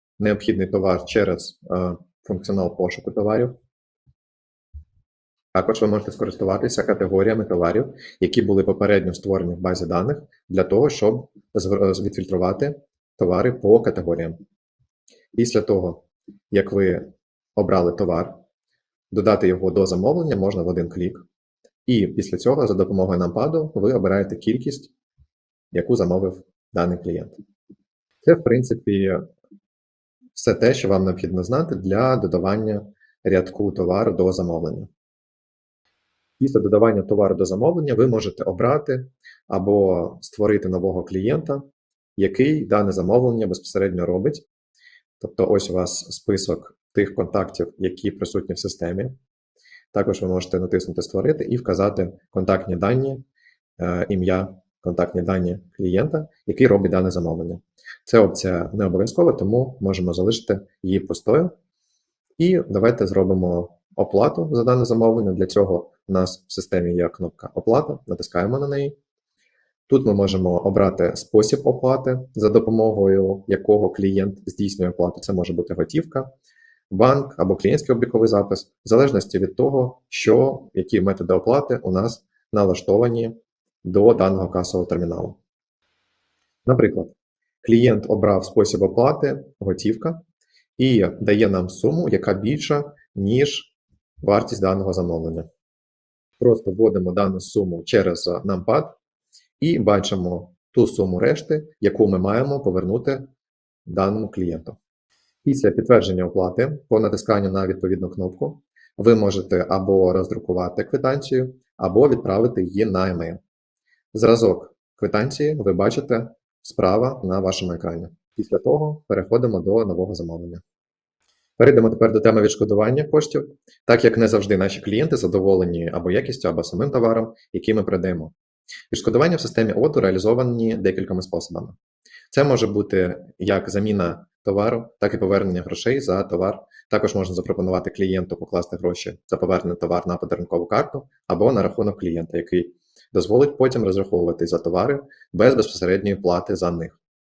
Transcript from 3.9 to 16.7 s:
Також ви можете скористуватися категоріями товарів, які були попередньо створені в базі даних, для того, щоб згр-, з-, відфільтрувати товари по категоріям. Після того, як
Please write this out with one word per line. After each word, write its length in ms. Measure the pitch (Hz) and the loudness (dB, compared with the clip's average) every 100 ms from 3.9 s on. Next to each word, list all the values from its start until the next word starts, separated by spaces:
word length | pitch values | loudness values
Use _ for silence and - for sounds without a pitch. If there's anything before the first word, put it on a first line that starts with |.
| _ _ _ _ _ _ _ _ - - _ _ _ _ _ _ 95 | _ _ _ _ _ _ _ _ -20 -20 _ _ _ _ _ _ -2
Також 240 | 92 107 | 0 0
ви 60 | 104 | 0
можете 240 | 104 104 | 0 -4
скористуватися 720 | - - - 95 98 120 - | -6 -8 -4 -2 -2 -2 -2
категоріями 640 | 101 98 92 95 98 110 101 | -2 0 0 2 2 0 0
товарів, 480 | 87 85 95 131 - - - | 0 2 0 -2 -8 -20 -4
які 220 | 90 120 | 0 0
були 220 | 98 98 | 2 2
попередньо 500 | 98 95 101 101 92 | 2 0 2 2 2
створені 420 | 87 101 95 87 87 | -6 -4 -2 -2 -4
в 40 | |
базі 260 | 90 90 87 | -4 -4 -2
даних, 320 | 87 104 147 - _ _ | -2 -2 -4 -10 _ _
для 140 | 92 | -2
того, 260 | 92 101 135 | 2 4 2
щоб 380 | - 104 120 - - _ | 2 0 0 -6 -20 _
згр-, 400 | - 90 98 98 | -6 -2 0 2
з-, 80 | 92 | 0
відфільтрувати 720 | 98 - 92 92 90 98 139 143 _ _ _ _ | -4 -6 -4 -2 -2 -2 -4 -6 _ _ _ _
товари 340 | 90 90 120 | 0 2 2
по 300 | 127 101 113 | 0 6 6
категоріям. 560 | 107 95 85 85 85 165 - _ _ _ _ _ _ _ _ | 6 -2 -4 -4 -4 -10 -18 _ _ _ _ _ _ _ _
Після 280 | - 120 113 | -2 0 0
того, 420 | 104 101 90 85 _ _ - - _ | 0 0 0 -6 _ _ -20 -20 _
як 200 | 101 - | 0 0